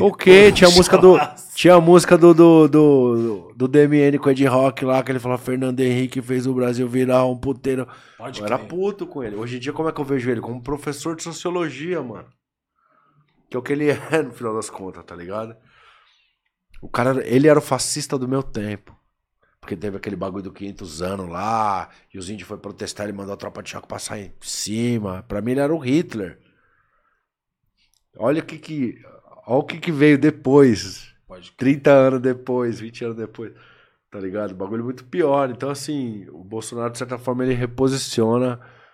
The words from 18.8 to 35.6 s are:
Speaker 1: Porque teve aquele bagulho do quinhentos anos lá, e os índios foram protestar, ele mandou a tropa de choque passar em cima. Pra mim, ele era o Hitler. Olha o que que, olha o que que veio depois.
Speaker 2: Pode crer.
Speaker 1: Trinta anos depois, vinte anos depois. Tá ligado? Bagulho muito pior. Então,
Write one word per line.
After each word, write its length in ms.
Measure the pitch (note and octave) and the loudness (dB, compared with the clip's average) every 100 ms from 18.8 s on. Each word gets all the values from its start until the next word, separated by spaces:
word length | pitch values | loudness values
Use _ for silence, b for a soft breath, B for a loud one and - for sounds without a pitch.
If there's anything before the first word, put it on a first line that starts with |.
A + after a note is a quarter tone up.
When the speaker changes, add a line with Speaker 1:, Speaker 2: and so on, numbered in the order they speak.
| _ _ _ _ _ _ _ _ | _ _ _ _ _ _ _ _
Speaker 1:
Porque 140 | - F#2 | -14 -10
teve 220 | G#2 F#2+ | -10 -10
aquele 180 | G#2+ F#2 | -10 -8
bagulho 280 | F#2+ F#2+ | -8 -10
do 80 | F#2 | -14
quinhentos 500 | - G2+ F#2+ F#2 D2+ | -14 -16 -14 -16 -10
anos 240 | F2+ G2 F2+ | -8 -8 -10
lá, 600 | E2+ G#2 A2+ G#2+ F#2+ E2 b b | -8 -4 -2 -2 -4 -8 b b
e 60 | G2 | -18
os 120 | F2+ | -14
índios 180 | G#2+ F2 | -16 -14
foram 140 | G2+ | -16
protestar, 440 | G2+ - G#2 - G#2 | -16 -12 -14 -10 -10
ele 120 | G2+ | -10
mandou 160 | G2 | -12
a 40 | G2 | -12
tropa 240 | G2+ G#2+ | -14 -14
de 80 | G2+ | -16
choque 180 | - - | -16 -14
passar 300 | G#2 - A2 | -14 -12 -14
em 140 | F#2+ - | -16 -18
cima. 840 | - - - A2 A#2+ A#2 G2+ F#2 - | -14 -10 -8 -4 -2 -4 -6 -10 -10
Pra 140 | G2+ | -8
mim, 100 | A2 | -4
ele 80 | C3 | -2
era 140 | C#3+ | -2
o 40 | E3 | -2
Hitler. 600 | B2+ D3 F3 A2+ F2+ - _ _ _ _ _ _ _ _ _ _ _ _ _ _ _ _ _ - | -2 -2 -2 -8 -12 -14 _ _ _ _ _ _ _ _ _ _ _ _ _ _ _ _ _ -6
Olha 220 | A#2 D#3 | -2 -2
o 40 | D#3 | -6
que 120 | D#3 | -16
que, 420 | - D#3 A#2+ - _ _ _ - - | -12 -6 -6 -8 _ _ _ -20 -4
olha 140 | B2+ | -2
o 40 | |
que 140 | B2+ E3 | -2 -8
que 120 | E3+ | -6
veio 260 | D3 D3+ C#3+ | 2 4 4
depois. 960 | D3+ D3 C3 C#3+ C3+ G2 G2 F2+ - _ _ | 2 0 4 6 6 4 -4 -16 -20 _ _
Speaker 2:
Pode 240 | F#2 F2 | -20 -20
crer. 220 | _ B2 | _ -2
Speaker 1:
Trinta 180 | C#3+ C#3+ | 2 4
anos 300 | C#3 C3 C3 | 6 4 2
depois, 580 | B2+ B2+ B2+ B2 A#2+ A2 | -2 -4 -4 -4 -4 -6
vinte 240 | A2 A#2 | -14 -12
anos 140 | A#2 A2+ | -10 -10
depois. 360 | A2 - A2 - b b b b _ | -14 -14 -18 -18 b b b b _
Tá 100 | G#2 | -12
ligado? 360 | F#2+ G2+ G#2 F#2 | -8 -8 -8 -10
Bagulho 280 | F#2+ A2+ | -10 -8
muito 200 | A#2+ B2+ - | -8 -12 -8
pior. 440 | F3+ D3+ C#3 C3+ | -2 0 0 -2
Então, 200 | A2 | -6